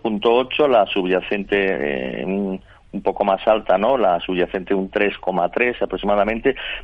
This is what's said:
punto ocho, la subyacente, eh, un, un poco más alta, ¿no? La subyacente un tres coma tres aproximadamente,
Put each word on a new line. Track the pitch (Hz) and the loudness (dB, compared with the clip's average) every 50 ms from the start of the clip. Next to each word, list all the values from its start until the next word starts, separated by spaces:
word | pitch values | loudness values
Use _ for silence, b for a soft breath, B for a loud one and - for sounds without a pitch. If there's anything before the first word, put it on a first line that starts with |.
punto | - 117 110 101 104 117 117 | -4 -4 -4 0 2 4 4
ocho, | 123 127 123 - - 151 143 | 4 2 0 0 0 2 4
la | 127 113 98 | 6 4 4
subyacente, | - - - 92 90 92 92 - - - 104 98 101 101 101 98 95 92 67 71 73 71 65 64 65 60 55 | 2 0 -2 0 0 0 0 0 -2 -4 -6 -2 0 0 0 2 0 0 -2 -2 -2 -4 -4 -4 -6 -6 -6
eh, | 65 | -6
un, | 80 95 101 101 95 95 95 b b b b b - - | -4 -4 -4 -2 -4 -6 -8 b b b b b -12 -12
un | 104 | -4
poco | - 101 95 - 104 | -4 -4 -2 0 2
más | 101 95 95 - | 2 2 2 4
alta, | 113 110 110 104 - 95 95 | 2 2 2 2 2 2 2
¿no? | 101 117 139 127 | 4 2 2 2
La | 107 95 87 85 | 4 2 2 0
subyacente | - - 92 87 87 85 - 98 90 - 101 | 0 -2 0 0 0 0 -2 -6 -2 0 0
un | 98 95 95 | 0 0 -2
tres | - 104 101 101 - - | 0 0 0 0 -2 -4
coma | - - 92 90 85 90 | -6 -2 0 0 0 0
tres | - - 120 123 117 - | 0 0 0 0 0 -2
aproximadamente, | 104 95 - 90 - 101 104 104 101 107 110 117 117 135 127 B B B B B | -4 -4 -4 -6 -2 0 2 2 2 0 0 0 0 0 -2 B B B B B